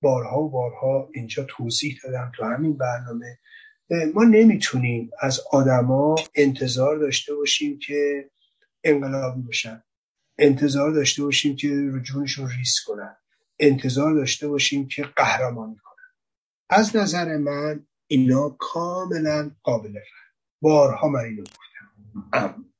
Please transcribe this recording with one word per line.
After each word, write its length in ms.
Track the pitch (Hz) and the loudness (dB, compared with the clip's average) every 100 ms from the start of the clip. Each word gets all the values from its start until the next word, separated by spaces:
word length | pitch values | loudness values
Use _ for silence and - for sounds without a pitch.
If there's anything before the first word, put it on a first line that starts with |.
بارها 400 | 143 127 120 131 | 0 0 0 -2
و 100 | 156 | -2
بارها 580 | 131 123 - 135 135 135 | -4 -6 -4 -2 -2 -4
اینجا 320 | - 113 - 131 | -10 -8 -8 -8
توضیح 500 | - 117 - 143 127 | -8 -6 -4 -6 -8
دادم 280 | 131 127 123 - | -10 -8 -8 -8
تو 80 | |
همین 320 | 113 123 156 135 | -6 -2 -2 -2
برنامه، 600 | 127 120 123 117 123 - _ - - _ - | -4 -6 -8 -12 -12 -18 _ -20 -20 _ -6
اه، 140 | 170 | -2
ما 200 | 160 185 | 0 4
نمی‌تونیم 880 | 233 214 226 180 - 131 123 117 117 - | 6 8 8 6 0 -2 -2 -2 -6 -6
از 200 | 135 131 - | -4 -4 0
آدما 600 | 139 131 127 123 131 147 160 - | 2 4 4 4 2 2 0 0
انتظار 640 | - 139 131 131 123 135 151 | 2 2 2 -2 0 0 0
داشته 360 | 143 - - | -2 -2 -4
باشیم 440 | 147 139 - 147 139 | -4 -2 -2 -2 -6
که 520 | - 143 143 143 139 _ _ _ _ _ | -6 -2 -2 -2 -8 _ _ _ _ _
انقلابی 580 | 165 143 139 135 131 131 | 2 2 0 -4 -4 -6
باشن، 400 | 120 113 113 110 _ _ _ _ _ - | -6 -6 -8 -12 _ _ _ _ _ 4
انتظار 520 | 147 131 147 139 147 | 4 6 2 2 0
داشته 320 | 156 131 - | 2 0 0
باشیم 340 | 143 139 147 135 | -2 0 -2 -2
که 120 | 147 | -2
رو 320 | 143 139 131 | -2 -2 -6
جونشون 480 | 123 135 139 139 131 | -6 -6 -6 -6 -6
ریسک 360 | 123 123 - - | -6 -4 -4 -6
کنن، 300 | 104 101 - _ _ _ - | -10 -12 -18 _ _ _ 2
انتظار 560 | 147 135 135 127 151 | 4 4 0 0 2
داشته 340 | 156 127 - 147 | 2 0 -4 -4
باشیم 400 | 143 - 143 135 | -2 0 -2 -4
که 140 | - | -8
قهرمانی 760 | 139 - - - 127 120 110 - | -4 0 0 0 -2 -6 -12 -16
کنن. 200 | _ _ - _ _ _ _ _ - | _ _ -20 _ _ _ _ _ 2
از 280 | 196 220 220 | 2 4 2
نظر 400 | 190 175 165 151 | 0 0 -2 -2
من 500 | 143 143 151 151 - _ - | -2 -2 -4 -6 -12 _ 0
اینا 500 | 139 127 127 147 - | 4 4 4 0 -4
کاملاً 920 | - 170 175 180 175 165 156 151 147 - | -6 -4 -4 -4 -4 -2 0 -2 -4 -6
قابل 300 | - 117 104 | -2 -2 -4
فهم. 420 | 101 - - - _ _ _ | -16 -18 -20 -20 _ _ _
بارها 480 | 156 151 139 135 156 | 4 6 6 4 0
من 160 | 135 | -2
اینو 180 | 113 107 | -6 -10
گفتم. 840 | - - - - - _ - 104 - | -14 -20 -20 -20 -20 _ -20 -18 -4
اما، 220 | - 196 - - | -2 -2 -6 -20